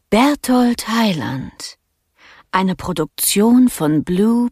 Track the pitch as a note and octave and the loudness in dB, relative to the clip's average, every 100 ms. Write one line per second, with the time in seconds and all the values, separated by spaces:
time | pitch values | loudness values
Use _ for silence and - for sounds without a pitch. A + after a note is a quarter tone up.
0 | - G#3 C#4 D4 - B3 A#3+ A#3+ - A3+ | 0 2 4 2 0 2 2 0 -2 0
1 | A3 D#3+ B2+ C3 - - - - _ _ | 0 0 -4 -6 -10 -14 -20 -20 _ _
2 | _ _ - - - F#3 F#3+ F3+ - E3 | _ _ -20 -20 -6 -4 -2 -4 -6 -6
3 | D3+ - - G3+ A3+ B3 B3 - D#3 D3+ | -6 -6 -2 0 4 4 2 0 0 0
4 | C#3 F3+ A3 A#3 A#3+ | -2 0 0 0 -2